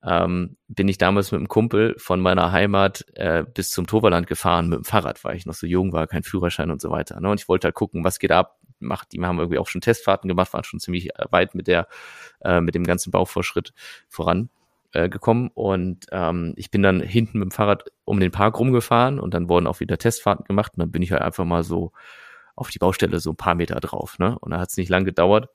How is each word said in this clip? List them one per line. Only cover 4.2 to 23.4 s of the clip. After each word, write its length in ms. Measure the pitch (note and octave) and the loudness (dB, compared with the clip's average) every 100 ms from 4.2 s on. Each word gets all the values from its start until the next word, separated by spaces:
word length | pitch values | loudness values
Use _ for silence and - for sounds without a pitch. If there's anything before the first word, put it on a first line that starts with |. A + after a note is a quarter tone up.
| F2 | 0
gefahren 440 | F2 F#2 F2 E2+ | -2 0 2 0
mit 80 | E2+ | -2
dem 60 | |
Fahrrad, 380 | - G#2+ D#2 - | 0 -2 -2 -6
weil 120 | - F2 | -8 -10
ich 80 | |
noch 80 | F2+ | -10
so 140 | E2 E2+ | -10 -2
jung 260 | F2+ F#2 | 0 0
war, 140 | E2 D#2+ | -2 -2
kein 160 | E2 | -4
Führerschein 480 | - F#2 F2 - D#2 | -4 -2 -2 -2 -4
und 100 | D2+ | -4
so 100 | D#2+ | -4
weiter, 300 | D#2 D2+ - | -4 -6 -6
ne? 80 | F#2 | -2
Und 100 | G#2 | -2
ich 100 | - | 0
wollte 180 | F#2 E2+ | 0 0
halt 80 | |
gucken, 280 | - G#2 - | -2 -4 -2
was 160 | E2 - | -2 -2
geht 140 | F2 | 2
ab. 260 | E2 F#2 _ _ _ | 4 2 _ _ _
Macht, 340 | A#1 F2 - | -8 -8 -8
die 80 | - | -6
haben 180 | F2+ F2 | -4 -2
irgendwie 200 | E2+ E2 | 0 -2
auch 100 | - | -2
schon 140 | F2+ | -4
Testfahrten 440 | G2+ A2+ - G2 F#2+ | 0 0 2 0 2
gemacht, 280 | F2+ F#2 | 0 0
waren 100 | - | -2
schon 160 | - F2+ | -8 -12
ziemlich, 300 | - F2+ F2+ - | -6 -6 -6 -8
äh, 80 | - | 0
weit 260 | F2 F#2 | 2 2
mit 120 | F2+ F2 | -2 2
der, 200 | F2 E2+ - - - - _ | 2 2 -10 -20 -20 -20 _
äh, 220 | - F2 | 2 2
mit 120 | E2+ | 2
dem 100 | E2+ | 0
ganzen 260 | F2 F2+ - | 0 -2 0
Bauvorschritt 640 | F#2 F#2 - F2+ - D#2 _ - - _ | 0 0 -2 -4 -4 -6 _ -20 -20 _
voran, 400 | - E2 F2 A#2+ _ _ _ _ | -6 0 0 -2 _ _ _ _
äh, 180 | - F2 | -2 -2
gekommen. 400 | G2 - A#2 B2 | 0 0 0 0
Und, 540 | - G#2+ F#2+ F#2 F2+ - | -4 -2 0 -2 -6 -8
ähm, 420 | F#2 E2 F2 E2+ - | -2 0 0 -4 -8
ich 140 | - | -4
bin 120 | G2 | 2
dann 180 | G2 F#2 | 4 2
hinten 380 | - G#2+ A2+ G#2+ | 2 0 0 -2
mit 120 | F#2+ | -4
dem 20 | |
Fahrrad 320 | - G#2 G2 - _ - | 0 2 2 -2 _ -2
um 140 | G2+ | 2
den 100 | F#2 | 2
Park 280 | G2+ G#2 A2 | 4 2 2
rumgefahren 600 | B2 B2+ - A#2+ B2 C#3 | 2 2 4 2 4 0
und 140 | - | -2
dann 160 | F2 F2 | -4 2
wurden 160 | F2 E2 | 2 2
auch 140 | F2+ | -2
wieder 180 | - F2 | -4 0
Testfahrten 480 | A#2 - - G2 - | 0 0 0 -2 0
gemacht. 260 | G2 G#2+ - | -2 -2 -4
Und 40 | |
dann 100 | E2+ | -4
bin 120 | - | -2
ich 100 | F2 | 0
halt 80 | F2 | 0
einfach 240 | - - | 0 -2
mal 180 | F2 E2+ | 0 0
so 300 | E2+ F2 E2+ - - - - - _ - | 0 -2 -4 -10 -20 -20 -20 -20 _ -14
auf 140 | - | -12
die 80 | - | 0
Baustelle 420 | F#2 F#2 - E2+ | 0 2 0 0
so 120 | D#2 | -4
ein 40 | |
paar 180 | D2+ | -2